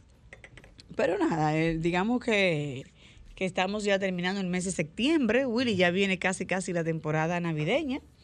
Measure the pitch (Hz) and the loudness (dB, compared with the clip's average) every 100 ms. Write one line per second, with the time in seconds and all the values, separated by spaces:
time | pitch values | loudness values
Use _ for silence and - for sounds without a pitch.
0 | - - - - - - - - - 165 | -20 -20 -20 -20 -20 -20 -20 -20 -10 -2
1 | 320 392 339 165 151 156 165 160 170 180 | 0 0 0 2 2 2 0 0 0 0
2 | 208 247 247 208 190 156 147 127 - - | 0 0 2 2 4 2 -2 -8 -12 -20
3 | - - - - 185 185 185 214 202 196 | -20 -20 -16 -6 -4 0 -2 0 0 0
4 | 196 180 180 202 185 180 180 175 156 - | 0 -2 -2 -2 -2 -2 -2 -4 -4 -2
5 | 247 330 233 233 269 226 254 190 180 180 | 0 2 4 2 2 0 2 4 4 4
6 | 196 185 185 190 185 180 190 170 165 160 | 2 0 -2 -2 -2 -4 -2 -2 -2 -2
7 | 156 156 160 175 170 156 151 262 277 277 | -2 0 0 -2 -2 -2 0 -2 -2 -6
8 | - - | -8 -20